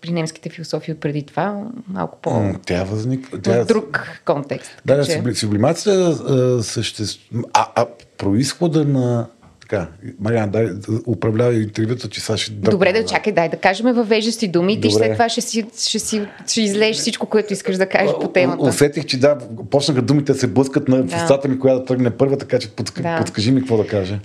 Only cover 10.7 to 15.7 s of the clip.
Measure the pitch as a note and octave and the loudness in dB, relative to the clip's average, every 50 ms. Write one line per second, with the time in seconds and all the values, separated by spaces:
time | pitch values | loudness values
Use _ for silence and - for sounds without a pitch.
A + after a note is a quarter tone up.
10.7 | F2 G2+ G2 - G#2+ A2+ - - A2+ - - A#2 G#2+ A2 A#2+ B2 A#2+ A2+ A2 G#2 | -2 -6 -4 -4 -4 -4 -2 -2 -2 0 0 0 0 2 2 2 2 2 0 -2
11.7 | G#2+ - A2 A2 B2 A#2 - A2 - - - - A2 - - - A2 G#2 G2+ G#3 | -2 -2 -2 -2 -2 -4 -6 -10 -10 -10 -6 -4 -4 -4 -4 -6 -6 0 2 2
12.7 | G#3+ F#3 F#3+ F#3 F#3 A3+ A3 A3 G3 D#3+ - G#3+ G3+ E3+ E3+ E3 D#3+ E3 - F#3+ | 4 4 4 4 4 2 0 0 -2 -2 -2 0 2 2 2 0 -2 2 2 2
13.7 | F#3+ F#3+ A3+ B3 B3 A#3 A#3+ G3 A3+ A3 G#3+ A3+ A3+ - - G3 D#3+ E3+ E3+ F#3+ | 2 4 2 2 2 2 2 2 2 2 2 0 -2 -2 -2 0 2 2 2 2
14.7 | G#3+ G#3+ G#3 G#3+ G3+ G#3+ A3+ A3 G#2+ - A#3 A3+ A3+ - - - - A3+ A3 A3+ | 2 2 2 2 4 4 4 2 2 2 2 0 0 -2 -4 -4 -4 -4 -4 -6